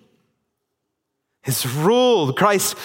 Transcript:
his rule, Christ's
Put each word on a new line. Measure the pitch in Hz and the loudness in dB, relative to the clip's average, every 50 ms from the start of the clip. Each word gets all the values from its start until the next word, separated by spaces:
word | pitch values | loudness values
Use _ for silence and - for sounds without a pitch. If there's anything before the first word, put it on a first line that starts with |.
| _ _ _ _ _ _ _ _ _ _ _ _ _ _ _ _ _ _ _ _ _ _ _ _ _ _ _ _ | _ _ _ _ _ _ _ _ _ _ _ _ _ _ _ _ _ _ _ _ _ _ _ _ _ _ _ _
his | - 135 127 - - | -8 -8 -6 -6 -6
rule, | 127 123 147 151 190 233 247 254 247 233 190 151 131 | -6 -4 -2 0 2 2 4 4 2 2 2 0 -2
Christ's | 135 - 185 208 202 190 190 - - - - | 0 2 2 2 2 2 -2 -4 -6 -10 -14